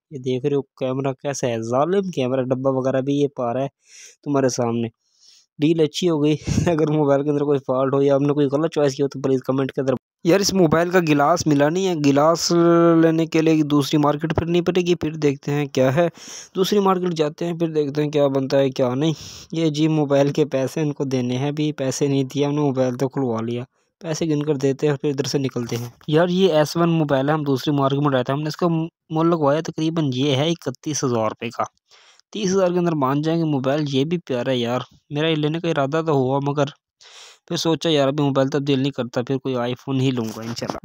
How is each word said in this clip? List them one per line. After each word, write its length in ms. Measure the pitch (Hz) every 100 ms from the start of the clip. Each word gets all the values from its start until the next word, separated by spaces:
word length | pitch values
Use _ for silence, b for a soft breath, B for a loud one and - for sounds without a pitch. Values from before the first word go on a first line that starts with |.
| _
ये 60 | 131
देख 260 | 127 127
रहे 100 | 143
हो 80 | 143
camera 500 | - - 131 131 139
कैसा 340 | 127 143 135 127
है, 160 | 113
जालिम 480 | 113 127 160 196 190
camera, 320 | 151 127 131
डब्बा 280 | 127 131 135
वगैरह 300 | 131 131 131
भी 200 | 135 143
ये 80 | 143
पा 240 | - 120
रहा 100 | 123
है 80 | 139 _ B B B B
तुम्हारे 240 | 151 139 131
सामने। 420 | 120 117 117 113 - b b b b b -
Deal 220 | 147 165
अच्छी 240 | 151 - 175
हो 120 | 156
गई। 180 | 151 151
<laughs> 320 | - - 175
अगर 220 | 156 156
mobile 320 | 151 139 139
के 80 | 147
अंदर 140 | 143
कोई 140 | 147 139
fault 360 | - 131 135
हो 80 | 139
या 120 | 139
हमने 180 | 139 143
कोई 140 | 147 139
गलत 240 | 139 160
choice 240 | 156 143
की 80 | 139
हो, 60 | 139
तो 120 | 135
please 200 | 135 131
comment 300 | - 135 135
के 100 | -
अंदर। 140 | 131 123 _ _ 160
यार 140 | 196
इस 140 | 190
mobile 360 | 190 160 156 175
का 100 | 180
गिलास 460 | 165 147 143 170 160
मिला 220 | 143 147
नहीं 180 | 180 190
है, 100 | 165
गिलास 520 | 143 139 156 165 - 170 170 170 170 165
लेने 240 | 165 160 160
के 140 | 160
लिए 220 | 160 160
दूसरी 360 | 147 147 135 151
market 340 | 147 147 160
फिरनी 280 | - 165 175
पड़ेगी। 340 | 175 180 175
फिर 220 | 175 156 160
देखते 360 | 147 139 -
हैं 160 | 143 139
क्या 220 | 131 131
है, 200 | 143 170 - B B B
दूसरी 260 | 180 185 208
market 300 | 190 180 180
जाते 340 | 160 151 -
हैं, 140 | 170 165
फिर 100 | 165
देखते 340 | 156 143 147
हैं 80 | 151
क्या 180 | 147 143
बनता 280 | 135 135 139
है 140 | 135
क्या 240 | 131 123
नहीं। 200 | 127 160 147 B B B
ये 160 | 165 165
जी 180 | 147 156
mobile 420 | 156 139 139 143
के 140 | 143
पैसे 380 | 139 135 131 165
इनको 220 | 151 143
देने 320 | 139 131 123 127
हैं, 120 | 143
अभी 240 | 147 151
पैसे 360 | 147 135 - 143
नहीं 160 | 139
दिए 200 | 131 139
हमने, 160 | 143 147
mobile 360 | 147 131 127 123
तो 120 | 135
खुलवा 320 | 139 127 113
लिया। 260 | 117 120 127 _ _ _
पैसे 240 | 165 156 165
गिन 160 | 147
कर 140 | 151 139
देते 280 | 139 131 151
हैं 60 |
और 60 | 143
फिर 120 | 151
इधर 160 | 139 131
से 120 | 147
निकलते 380 | 135 123 117 120
हैं। 160 | 120 - -
यार, 220 | 151 175
ये 180 | 180 185 156
एस 160 | 147 170
वन 120 | 170
mobile 380 | 165 147 135 143
है, 60 |
हम 100 | 156
दूसरी 280 | 143 131 160
मार्केट 260 | 143 135 139
में 80 | 147
उठाए 140 | 131
थे, 100 | 123
हमने 160 | 139 156
इसका 200 | - 175
मू-, 200 | 160 165 - -
मूल्य 180 | 160 165
लगवाया 300 | 170 143 151
तकरीबन 500 | 170 160 160 165 147
ये 200 | 127 143
है 160 | 135 160
इकतीस 540 | 165 139 120 156 143
हज़ार 240 | 135 120 110
रुपये 220 | - 117
का। 160 | 113 107 _ _ b b b b
तीस 180 | 202 185
हज़ार 220 | 190 180
के 60 | 180
अंदर 160 | 175 156
मान 260 | 131 143
जाएंगे 220 | 156 165 160
mobile, 380 | 139 127 147 147
ये 160 | 135
भी 140 | 151 175
प्यारा 320 | - 123 123
है 60 | 127
यार। 260 | 117 123 - - -
मेरा 160 | 147 160
ये 60 | 156
लेने 240 | 151 165
का 80 | 175
इरादा 320 | 151 139 160
तो 120 | 160
हुआ, 240 | 139 127 139
मगर 300 | 139 147 143 - _ _ B B B B -
फिर 100 | 170
सोचा 320 | 165 156 170
यार 180 | 147 135
अभी 140 | 151
mobile 260 | 143 135 135
तब्दील 320 | 147 135 135
नहीं 100 | 139
करता, 300 | 135 120 131
फिर 140 | 120 135
कोई 160 | 135
iPhone 460 | 127 120 120 - 135
ही 100 | 135
लूँगा 320 | 120 110 110
इंशाल्लाह। 360 | 113 113 117 -